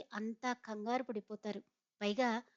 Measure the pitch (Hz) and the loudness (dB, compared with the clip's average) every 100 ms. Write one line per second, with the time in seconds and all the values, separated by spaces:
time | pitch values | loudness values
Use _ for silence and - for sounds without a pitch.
0 | - 208 220 220 247 247 226 214 220 254 | -2 -4 -4 -2 -2 -2 -4 -4 0 0
1 | 254 214 - 208 208 202 - _ _ - | 0 -6 -6 -6 -4 -4 -8 _ _ -2
2 | 208 208 247 226 - | 2 4 4 2 -2